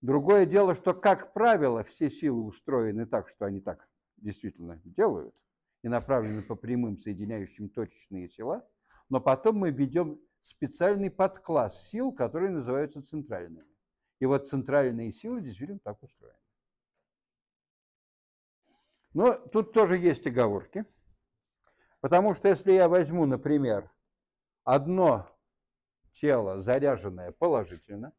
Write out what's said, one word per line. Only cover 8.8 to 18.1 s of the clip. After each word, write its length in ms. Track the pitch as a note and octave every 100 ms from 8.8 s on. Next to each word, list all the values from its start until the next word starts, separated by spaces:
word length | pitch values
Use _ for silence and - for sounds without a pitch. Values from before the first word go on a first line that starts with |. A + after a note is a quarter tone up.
| _ _ _
но 100 | C3
потом 380 | C3 C3 A3 G#3+
мы 120 | F#3
введём 480 | C3+ C#3 D3 E3 D3+ _ _
специальный 680 | _ _ C#3+ - F3 G3+ F#3+
подкласс 760 | F#3 F#3+ F#3+ - D#3+ A2 - -
сил, 240 | G#3+ C4
которые 380 | C4 A#2+ D#3 F#3+
называются 520 | F3 A#2+ C3 D3 D3+
центральными. 680 | C#3 D#3 C#3+ G#2 F2 E2 _ _ _ _ _ _
И 40 |
вот 240 | C3 C#3 C#3
центральные 640 | C#3 B2 C#3 C3 A#2 A#2
силы 280 | - A3 B3
действительно 400 | D3 G2+ D3 G3+
так 220 | - G#2
устроены. 360 | C3+ _ - _ _ _ _ _ _ _ _ _ _ _ _ _ _ _ _ _ _